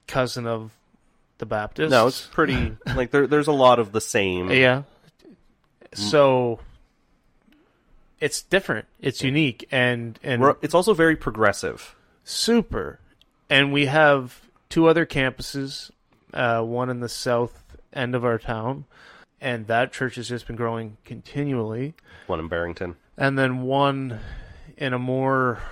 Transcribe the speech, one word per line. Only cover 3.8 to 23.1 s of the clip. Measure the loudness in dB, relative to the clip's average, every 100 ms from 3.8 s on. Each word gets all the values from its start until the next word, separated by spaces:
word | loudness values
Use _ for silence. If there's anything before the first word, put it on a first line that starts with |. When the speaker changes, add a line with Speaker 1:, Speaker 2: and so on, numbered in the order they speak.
| 4
Speaker 2:
the | -4
same. | -2 0 0 0 0
Speaker 1:
Yeah. | 4 4 2 -2 _ _ _
Speaker 2:
Mm. | -20 -20 _ _ _ _ -18
Speaker 1:
So, | -8 0 4 6 4 0 -4 -10 -20 _ _ _ _ _ _ _ _ _ _ _ _ _ _
it's | -6 -6
different. | -2 0 0 -6 -8 _
It's | -6 -4
Speaker 2:
Yeah. | -2
Speaker 1:
unique. | 0 0 -2 -4
And, | 0 0 0 -6 -10
and | -4 2
Speaker 2:
We're, | 4 2
it's | 2
also | 2 4
very | 4 4 2
progressive. | -2 2 2 2 -4 -8 -14 -20 _ _
Speaker 1:
Super. | -12 -4 2 2 2 -4 -8 -10 _ _ _ _ 2
And | 4 4
we | 2 2
have | 4 6 4 0 -12 _ _ -4
two | 4 4
other | 4 2
campuses, | 0 -2 -4 -8 -8 -8 -10 -16 _ _ _ _
uh, | -4 0 0
one | -2 -4 -4
in | -6
the | -8
south | -8 -2 -2 -2 -6 _ -20 _
end | -8 -4
of | -2 -2
our | -2
town, | -4 -6 -6 -8 -12 _ -20 -20 _ _
and | -8 -6 -2
that | 0 0
church | -2 -6 -6
has | -8
just | -10 -10
been | -6
growing | -6 -6 -8 -14 -18
continually. | -18 -12 -6 -4 -2 -4 -6 -8 -12 _ -16 -8
Speaker 2:
One | -6
in | -4
Barrington. | -4 -4 -6 -10 -12 _